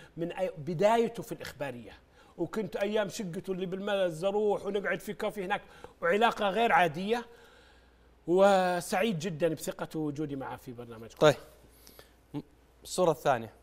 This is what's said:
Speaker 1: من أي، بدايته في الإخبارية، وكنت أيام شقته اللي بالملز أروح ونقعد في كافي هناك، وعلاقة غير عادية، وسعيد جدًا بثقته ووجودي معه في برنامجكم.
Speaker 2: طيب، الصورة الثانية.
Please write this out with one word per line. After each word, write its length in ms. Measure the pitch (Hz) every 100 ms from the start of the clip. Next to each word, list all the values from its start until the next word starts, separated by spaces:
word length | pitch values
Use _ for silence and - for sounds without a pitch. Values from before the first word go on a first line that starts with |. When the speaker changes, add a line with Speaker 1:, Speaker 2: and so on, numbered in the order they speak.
| - 160
Speaker 1:
من 160 | 170
أي، 200 | 185 185 160
بدايته 640 | 143 160 208 233 233 208
في 100 | -
الإخبارية، 600 | 165 - - 139 120 104 - _ _ - -
وكنت 380 | 165 220 190 -
أيام 320 | 202 214 -
شقته 440 | - 185 180 -
اللي 140 | 180 185
بالملز 580 | 190 202 196 180 156
أروح 420 | 196 208 208 185 202
ونقعد 340 | 202 185 175
في 120 | -
كافي 320 | - 208 202
هناك، 180 | 196 196 - - - -
وعلاقة 460 | 170 202 226 - 202
غير 240 | 196 233
عادية، 540 | 170 170 151 196 240 233 - - - - _ _ _ _ _ 160
وسعيد 920 | 180 202 190 180 175 - 190 226 165
جدًا 300 | 185 147 165
بثقته 500 | 156 - - 160 160
ووجودي 380 | 151 139 151 139
معه 200 | 120 123
في 160 | 131
برنامجكم. 460 | 120 120 110 113 -
Speaker 2:
طيب، 180 | 156 - - - - - - - - _ _ 147 - _ _ _
الصورة 260 | - - 175
الثانية. 420 | 147 151 120 110 -